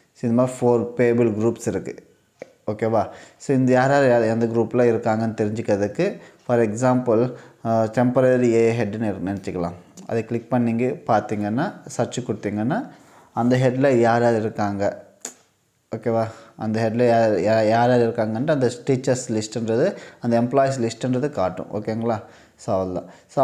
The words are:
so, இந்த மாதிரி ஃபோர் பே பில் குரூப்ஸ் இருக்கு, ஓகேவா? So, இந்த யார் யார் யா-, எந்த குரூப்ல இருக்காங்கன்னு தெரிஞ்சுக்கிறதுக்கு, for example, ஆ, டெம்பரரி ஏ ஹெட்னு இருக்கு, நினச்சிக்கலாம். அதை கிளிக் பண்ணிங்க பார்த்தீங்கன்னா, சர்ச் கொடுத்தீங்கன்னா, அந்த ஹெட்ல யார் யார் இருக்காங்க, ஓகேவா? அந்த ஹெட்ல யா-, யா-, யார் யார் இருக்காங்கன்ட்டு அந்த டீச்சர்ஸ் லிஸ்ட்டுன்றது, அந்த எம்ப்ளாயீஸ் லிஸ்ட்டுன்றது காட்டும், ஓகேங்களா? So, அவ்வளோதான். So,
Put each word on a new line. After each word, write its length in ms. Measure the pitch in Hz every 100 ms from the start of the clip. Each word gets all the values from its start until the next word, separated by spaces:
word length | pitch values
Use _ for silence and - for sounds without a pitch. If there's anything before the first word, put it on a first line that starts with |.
| _
so, 180 | - 120
இந்த 120 | 120
மாதிரி 140 | 127 -
ஃபோர் 260 | 120 120
பே 300 | 110 - 120
பில் 200 | 120 117 104
குரூப்ஸ் 320 | 117 117 113
இருக்கு, 400 | 92 - - _ _ _ - - _ -
ஓகேவா? 420 | 107 113 110 92 - - -
So, 200 | - 131
இந்த 160 | 127
யார் 360 | 127 135 143 135
யார் 140 | 120
யா-, 80 | 110
எந்த 160 | 113 117
குரூப்ல 380 | 117 110 120 120
இருக்காங்கன்னு 440 | 110 113 110 113 110
தெரிஞ்சுக்கிறதுக்கு, 800 | 104 107 107 101 104 127 196 - - _ -
for 120 | 120 113
example, 680 | 107 127 127 123 110 123 - - _
ஆ, 180 | 113 113
டெம்பரரி 680 | 110 123 123 127 127 127 123
ஏ 200 | 113 113 117
ஹெட்னு 280 | 104 107 107
இருக்கு, 200 | 92 90
நினச்சிக்கலாம். 440 | 98 101 90 85 - - - -
அதை 180 | 113
கிளிக் 280 | 110 117 -
பண்ணிங்க 480 | 123 117 113 127 170 -
பார்த்தீங்கன்னா, 800 | 110 - 104 104 120 190 - -
சர்ச் 340 | - 113 -
கொடுத்தீங்கன்னா, 680 | 123 107 104 104 117 214 - - - - _
அந்த 240 | - 120 120
ஹெட்ல 380 | 131 127 139 120
யார் 240 | 117 117
யார் 180 | 120 113
இருக்காங்க, 680 | 107 110 101 98 101 - - _ - - _ _ _ _ - 110
ஓகேவா? 320 | 120 113 110 - - -
அந்த 320 | 110 110 113
ஹெட்ல 140 | 120
யா-, 360 | 120 117 113 92
யா-, 300 | 101 110 107
யார் 220 | 117 120
யார் 180 | 123 117
இருக்காங்கன்ட்டு 420 | 117 110 110 156
அந்த 220 | 143 120 - -
டீச்சர்ஸ் 400 | 131 135 127 -
லிஸ்ட்டுன்றது, 680 | 110 107 120 113 113 185 - - -
அந்த 220 | 120 117
எம்ப்ளாயீஸ் 380 | 123 139 135 131
லிஸ்ட்டுன்றது 460 | 113 - 127 127 147
காட்டும், 360 | 147 92 90 -
ஓகேங்களா? 480 | 107 110 110 117 110 - - - _
So, 140 | - 95
அவ்வளோதான். 280 | 92 90 - - _
So, 120 | 143